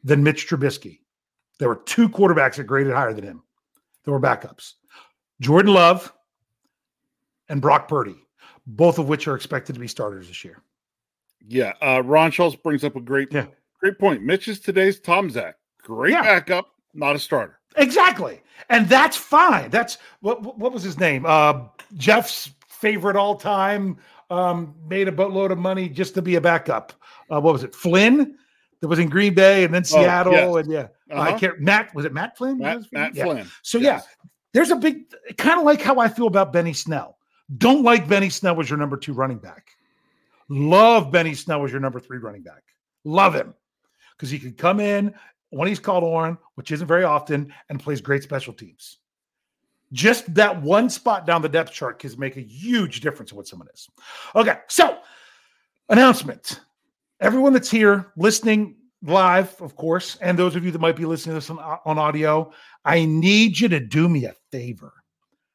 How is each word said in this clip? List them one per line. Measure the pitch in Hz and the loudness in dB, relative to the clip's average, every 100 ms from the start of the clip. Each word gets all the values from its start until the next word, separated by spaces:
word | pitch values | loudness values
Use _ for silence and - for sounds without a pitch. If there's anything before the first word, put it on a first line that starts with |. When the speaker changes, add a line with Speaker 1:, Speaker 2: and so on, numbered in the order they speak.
Speaker 1:
than | 131 147 | 0 2
Mitch | 147 151 - | 2 0 -4
Trubisky. | 156 135 - 95 76 _ _ _ _ _ - | -4 -2 -4 -12 -20 _ _ _ _ _ -6
There | 143 | -4
were | 190 - | -4 -4
two | - 226 | 0 0
quarterbacks | 190 190 156 131 143 | 2 2 4 2 -2
that | |
graded | 113 139 139 | -4 -2 -2
higher | 127 123 | -2 -4
than | 107 | -6
him. | 98 82 _ _ _ _ _ _ | -14 -18 _ _ _ _ _ _
There | - | -6
were | 139 | -2
backups. | 127 120 - - - - _ - _ _ _ - | -2 -2 -6 -20 -20 -20 _ -20 _ _ _ -8
Jordan | 127 165 202 | 2 4 6
Love | 190 170 180 - _ _ _ _ _ _ _ _ _ _ _ _ _ - | 6 6 4 -2 _ _ _ _ _ _ _ _ _ _ _ _ _ -10
and | 143 | -2
Brock | 143 147 - | 2 2 2
Purdy, | 147 104 92 _ _ - _ 123 | -4 -4 -10 _ _ -20 _ -12
both | 107 170 170 | 2 2 4
of | 143 | -2
which | 151 151 | -4 -4
are | |
expected | 131 - 139 - | -8 -8 -10 -10
to | 123 | -12
be | 120 | -12
starters | - 107 95 87 | -10 -10 -10 -16
this | 90 | -20
year. | 90 82 _ _ _ _ _ _ _ _ 104 | -20 -20 _ _ _ _ _ _ _ _ -6
Speaker 2:
Yeah, | 123 107 - | -2 -2 -4
uh, | 139 131 | -2 0
Ron | 127 156 165 | 2 4 4
Schultz | - 170 143 | 2 -2 -2
brings | 160 143 | -4 -2
up | 147 | -4
a | 139 | -8
great, | 120 139 135 | -4 -4 -2
Speaker 1:
Yeah. | 147 - _ _ _ | -6 -6 _ _ _
Speaker 2:
great | 190 190 | -4 0
point. | 196 208 | 0 0
Mitch | 117 190 - | -2 -4 -4
is | 202 | -8
today's | - 190 190 196 | -4 0 0 0
Tom | - 180 185 | 0 0 0
Zach. | 117 85 - _ _ | -6 -10 -14 _ _
Great | - 113 151 | -14 -4 0
Speaker 1:
Yeah. | 320 | 2
Speaker 2:
backup, | 220 185 160 175 - _ _ | 2 2 0 -4 -6 _ _
not | 156 143 143 | -8 -4 -4
a | |
starter. | - 143 107 _ _ - | -4 -4 -4 _ _ 0
Speaker 1:
Exactly. | 269 349 359 - 139 - _ - - | 2 4 2 0 -6 -12 _ -20 -2
And | 233 185 | 0 4
that's | 262 311 - | 4 4 0
fine. | - 302 359 214 117 | 0 4 4 2 0
That's, | 220 233 - - _ | -4 -4 -8 -20 _
what, | 202 240 214 226 | -6 -6 -8 -8
what | 240 | -8
was | 247 | -6
his | 185 151 | -8 -2
name? | 170 131 | -2 0
Uh, | 160 156 151 135 120 - - | 2 4 4 2 -6 -20 -20
Jeff's | 185 127 214 226 - - _ _ | -4 2 2 0 -8 -14 _ _
favorite | - 214 214 196 196 | -6 -4 -2 -2 0
all-time, | 202 208 - 196 190 208 196 - _ _ - | -2 -4 -4 -2 -2 -4 -6 -10 _ _ -8
um, | 180 180 175 160 156 160 | -4 -2 -4 -8 -16 -8
made | 190 190 | -4 -4
a | |
boatload | 160 196 190 190 | -2 -4 -2 -4
of | 175 | -4
money | 185 190 180 | -4 -4 -6
just | 139 185 | -6 -6
to | 190 | -6
be | 175 | -2
a | 170 | 0
backup. | 170 165 151 113 - _ _ - - | 2 2 0 -6 -8 _ _ -20 -8
Uh, | 147 | 0
what | 151 | 2
was | 139 | 2
it? | 127 | -2
Flynn? | - 175 180 220 285 277 - _ _ _ _ | -8 0 4 4 4 2 -6 _ _ _ _
That | 156 | -2
was | 165 | 0
in | 165 | 0
Green | 175 202 | 2 2
Bay | 180 190 196 | 6 6 6
and | 175 | 2
then | 180 | 0
Speaker 2:
Oh, | |
Speaker 1:
Seattle. | - 156 175 175 180 | 2 4 4 4 4
Speaker 2:
yes. | 175 180 170 | 4 4 0
Speaker 1:
And | 151 | -2
yeah, | 156 113 _ _ | -6 -8 _ _
I | 143 151 | -4 -2
Speaker 2:
Uh-huh. | 214 | -2
Speaker 1:
can't, | 190 170 | -2 -2
Matt, | 151 214 220 | 2 2 0
was | 147 147 | -6 -8
it | |
Matt | 139 226 - | -8 -10 -8
Flynn? | 254 262 | -8 -6
Speaker 2:
Matt, | 254 240 | -6 -8
Speaker 1:
Was | 208 | -8
Speaker 2:
Matt | 143 - | -8 -6
Speaker 1:
yeah. | 247 | -6
Speaker 2:
Flynn. | 180 131 92 - | -6 -6 -10 -18
Speaker 1:
So | - 233 | -6 0
Speaker 2:
Yes. | 269 160 - | 0 0 -6
Speaker 1:
yeah, | _ _ _ _ | _ _ _ _
there's | 240 330 | 2 2
a | 294 | 2
big, | 311 - - - - - | 0 -2 -8 -20 -18 -4
kinda | 285 349 | 0 2
like | 294 285 | 4 2
how | - 254 | 2 2
I | 226 | 0
feel | 226 226 | 0 0
about | 190 185 | 2 0
Benny | 170 170 | 0 -2
Snell. | 139 160 147 - _ _ _ - 127 | -4 -8 -8 -8 _ _ _ -18 0
Don't | 233 285 | 4 4
like | 240 233 151 | 4 4 4
Benny | 202 196 | 0 0
Snell | - 190 165 | -2 -2 -2
as | 131 | -2
your | 147 | -4
number | 147 139 | -4 -6
two | - | -8
running | 131 131 113 | -6 -6 -6
back. | 90 80 _ _ _ _ _ _ _ _ - | -14 -20 _ _ _ _ _ _ _ _ -10
Love | 139 147 185 226 226 143 | -4 4 6 8 6 2
Benny | 170 160 | 0 -2
Snell | 139 - 151 | -4 -6 -6
as | 139 | -6
your | 135 | -6
number | 135 123 | -8 -8
three | - 127 | -14 -16
running | 113 101 | -16 -18
back. | 82 - _ _ _ _ | -20 -20 _ _ _ _
Love | 151 170 190 | -4 2 2
him. | 147 - - _ _ _ _ _ _ | 2 -6 -12 _ _ _ _ _ _
'Cause | 123 | -12
he | 143 | -12
can | 131 | -12
come | 110 170 208 | -4 -2 0
in | 208 202 202 - _ _ _ | 0 -2 -4 -6 _ _ _
when | 131 180 | -6 -4
he's | 208 | -4
called | - 180 | -2 -2
on, | 170 165 160 170 _ | 0 -2 -4 -6 _
which | - - | -20 -10
isn't | 151 160 | -8 0
very | 175 | 2
often, | 175 147 151 147 143 - - | 2 0 -2 -6 -6 -14 -16
and | 139 | -12
plays | - 135 | -8 -8
great | 143 139 | -4 -4
special | 139 139 127 | -4 -10 -10
teams. | - 95 _ - - _ _ _ _ _ _ _ _ _ | -16 -20 _ -20 -20 _ _ _ _ _ _ _ _ _
Just | 127 196 240 - 165 | 0 2 2 0 2
that | 202 175 | 2 2
one | 143 202 247 | 0 2 2
spot | - 240 196 165 | -2 -2 -2 0
down | 170 | -2
the | 156 | 0
depth | 165 160 | -2 -4
chart | - 131 - | -8 -10 -10
can | 131 117 | -14 -10
make | 135 135 | -10 -10
a | |
huge | 110 123 220 240 170 - | -16 -12 -4 -2 -2 -6
difference | 147 - 104 | -8 -8 -12
in | 101 | -20
what | - | -20
someone | 90 82 | -20 -20
is. | _ - _ - - - 208 | _ -20 _ -20 -20 -2 0
Okay, | 214 - - | 0 -2 -2
so | - 311 - - _ _ _ _ _ _ _ - | 2 2 0 -12 _ _ _ _ _ _ _ 2
announcement. | 175 262 - 147 - - - _ _ _ _ _ _ | 6 6 4 -2 -14 -16 -18 _ _ _ _ _ _
Everyone | 208 254 277 | 0 2 4
that's | 254 - | 2 2
here | 226 208 202 185 160 | 2 4 2 -2 -2
listening | 202 220 226 214 208 - _ _ | 0 0 0 0 -2 -8 _ _
live, | 147 190 185 180 185 - | 0 2 4 2 0 -6
of | 160 - | -20 -10
course, | 160 175 - - | -4 -4 -4 -8
and | 180 175 | -2 0
those | 180 175 | 0 -2
of | |
you | 175 | -6
that | 165 | -2
might | 165 160 | -2 0
be | 160 | -4
listening | 160 165 | -6 -8
to | 160 | -10
this | 143 | -10
on, | 160 156 165 | -14 -12 -10
on | 160 151 | -6 -2
audio, | 151 151 156 156 160 - - _ | -2 -2 0 0 -2 -10 -20 _
I | 143 165 | -2 0
need | 160 156 185 208 226 165 | 2 2 4 4 4 2
you | 226 | 0
to | 156 | 0
do | 110 147 175 | -2 0 2
me | 151 120 | 0 -4
a | - _ | -10 _
favor. | 131 123 104 - _ _ _ _ _ _ | -14 -12 -14 -20 _ _ _ _ _ _